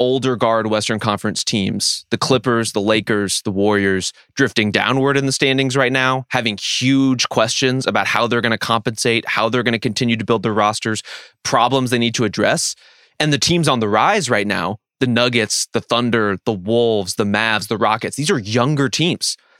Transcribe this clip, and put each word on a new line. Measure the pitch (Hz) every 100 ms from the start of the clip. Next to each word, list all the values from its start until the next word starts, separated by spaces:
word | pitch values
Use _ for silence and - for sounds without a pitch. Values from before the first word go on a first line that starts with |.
older | 123 131 127
guard | 120 117 113 107
Western | 107 - 110
Conference | 113 101 107 -
teams, | - 113 95 98 - - -
the | 117
Clippers, | - 131 127 117 113
the | 107
Lakers, | 101 110 101 107 98 -
the | -
Warriors, | 98 104 104 98 95 - - _
drifting | - 135 - 107
downward | 98 101 131 135 139
in | 139
the |
standings | - 139 135 135 135
right | 123
now, | 131 131 131 127
having | 127 113 101
huge | - - 127 135 135 127 -
questions | - 110 - 131 131 117
about | 107 98
how | 110 117
they're | 120
gonna | 117 110
compensate, | - 117 123 110 123 113 -
how | - 113
they're | 123
gonna | 117 117
continue | 120 101 120 113
to |
build | 104 113
their | 113
rosters, | 107 104 110 113 107 - - - _
problems | - 127 120 135 123
they | 120
need | 117
to | 110
address. | 110 - 107 151 - - - _ _ -
And | 151
the | 143
teams | - 175 151
on | 127
the | 107
rise | 107 147 214 127
right | 107 101
now, | 92 87 110 _ _
the | 127
Nuggets, | 117 123 120 107 - -
the | 113
Thunder, | - 120 120 120 104 95
the | -
Wolves, | 101 92 117 117 107 92 -
the |
Mavs, | 104 104 113 107 107
the | 107
Rockets, | 110 110 - -
these | 156
are | 151
younger | 98 120 127 147 135
teams. | - 170 131 - - _ _